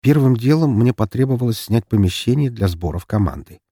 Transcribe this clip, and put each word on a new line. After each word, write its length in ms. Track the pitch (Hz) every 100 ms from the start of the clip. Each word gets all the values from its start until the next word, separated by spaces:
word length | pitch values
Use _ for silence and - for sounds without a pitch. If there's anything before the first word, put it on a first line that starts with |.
Первым 340 | 135 147 131 123
делом 420 | 123 156 156 107
мне 160 | 120
потребовалось 640 | - 104 120 131 123 123 113
снять 280 | - 113 -
помещение 640 | 110 95 - - 131 139
для 180 | 113 98
сборов 380 | 85 85 80 -
команды. 540 | 107 92 69 - - _